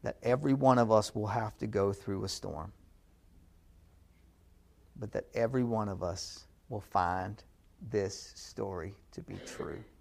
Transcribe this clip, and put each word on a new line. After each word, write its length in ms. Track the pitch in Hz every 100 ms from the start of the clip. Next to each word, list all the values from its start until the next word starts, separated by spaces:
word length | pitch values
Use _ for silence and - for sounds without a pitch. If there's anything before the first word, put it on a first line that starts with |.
that 140 | 120 -
every 300 | 113 127 147
one 240 | 135 131 123
of 140 | 117
us 220 | 110 104
will 140 | 110 107
have 300 | 117 107 -
to 100 | 110
go 240 | 104 98
through 320 | 101 - 98
a 60 | 95
storm, 420 | - - 78 90 - - - _ - - - - - - - - - - _ - _ - - - - - -
but 140 | 107
that 140 | 107 -
every 300 | 117 113 127
one 260 | 120 113 104
of 120 | 92
us 440 | 87 85 - - - - _
will 120 | 110
find 640 | - 98 87 92 92 107 - - - - 147
this 420 | 107 95 - - -
story 580 | - - 101 92 85 104 -
to 100 | -
be 140 | 85 98 -
true. 380 | - - - - -